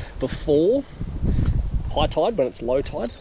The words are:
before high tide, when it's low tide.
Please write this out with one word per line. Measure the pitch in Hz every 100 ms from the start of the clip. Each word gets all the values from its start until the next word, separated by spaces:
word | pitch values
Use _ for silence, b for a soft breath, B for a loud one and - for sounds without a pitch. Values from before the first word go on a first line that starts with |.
| B B
before | 131 - - 147 175 277 - - - - B B B B - - -
high | 143 147
tide, | 156 180 214
when | 127
it's | -
low | 117 131
tide. | 135 151 117 -